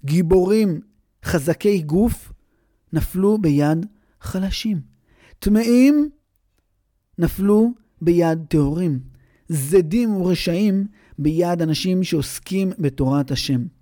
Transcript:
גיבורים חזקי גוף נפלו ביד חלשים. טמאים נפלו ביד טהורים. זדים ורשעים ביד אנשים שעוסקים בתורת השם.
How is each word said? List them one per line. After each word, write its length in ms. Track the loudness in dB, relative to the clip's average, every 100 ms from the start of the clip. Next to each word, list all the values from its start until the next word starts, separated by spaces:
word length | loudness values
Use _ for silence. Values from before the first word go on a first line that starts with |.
גיבורים 760 | 0 0 2 2 4 2 0 -2 -8 _ _ _
חזקי 580 | -4 -2 0 0 0 0
גוף 500 | 0 0 0 -2 -10 -20 _ _ _ _ _
נפלו 460 | -4 -4 -2 0 2
ביד 480 | 2 2 2 0 -4 _ _ _
חלשים. 600 | -10 -6 -4 -4 -4 -4 -6 _ _ _ _ _
טמאים 720 | 0 2 4 4 6 4 0 -4 _ _ _ _ _ _ _ _ _ -2
נפלו 540 | -2 0 2 4 2 -2 _ _
ביד 380 | 0 2 2 0 -2
טהורים. 520 | 0 0 0 -2 -4 -8 -20 _ _ _
זדים 680 | -4 2 2 2 0 0 0
ורשעים 680 | 0 -2 -2 0 0 0 -4 _ _ -4
ביד 420 | -2 0 0 0
אנשים 420 | -2 -2 -2 -2
שעוסקים 680 | 0 -2 -4 -10 -8 -4 -4 -2
בתורת 520 | -6 -2 -2 0 -2
השם. 340 | -6 -2 -4 -4 _